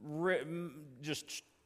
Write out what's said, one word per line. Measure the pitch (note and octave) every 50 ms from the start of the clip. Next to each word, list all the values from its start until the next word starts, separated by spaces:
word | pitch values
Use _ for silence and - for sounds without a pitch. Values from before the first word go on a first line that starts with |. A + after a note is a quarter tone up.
re-, | A#2 D3+ D3+ D#3+ F3 F#3 F#3 B2
m-, | C#3+ D#3+ E3+ E3+ F3 D#3+ B2+ D3+ D3+ C#3 B2+ B2
just | C#3+ D#3 C#3+ - - -
s-, | - - - - _ _ _